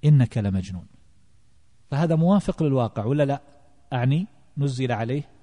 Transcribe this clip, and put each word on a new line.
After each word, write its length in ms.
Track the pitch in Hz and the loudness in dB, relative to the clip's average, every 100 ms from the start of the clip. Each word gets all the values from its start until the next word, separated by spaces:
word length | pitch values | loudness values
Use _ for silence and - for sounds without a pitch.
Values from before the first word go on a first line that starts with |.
| 147 | 6
إنك 320 | 147 120 117 | 4 4 0
لمجنون". 500 | 101 95 90 90 - - - _ _ _ _ _ _ _ _ | -2 -2 -4 -12 -16 -20 -20 _ _ _ _ _ _ _ _
فهذا 240 | 143 165 160 | -2 0 2
موافق 480 | 165 202 - - | 4 2 0 -2
للواقع 420 | 156 131 117 - 104 | 0 0 -2 -4 -4
ولا 180 | 147 | 0
لا؟ 180 | 139 127 - _ _ _ _ | 0 -2 -8 _ _ _ _
أعني 340 | 127 127 147 196 _ _ - | -2 0 0 -4 _ _ -6
نزل 340 | 143 127 131 | -4 -4 -4
عليه 380 | 110 113 139 143 - | -4 -4 -6 -8 -20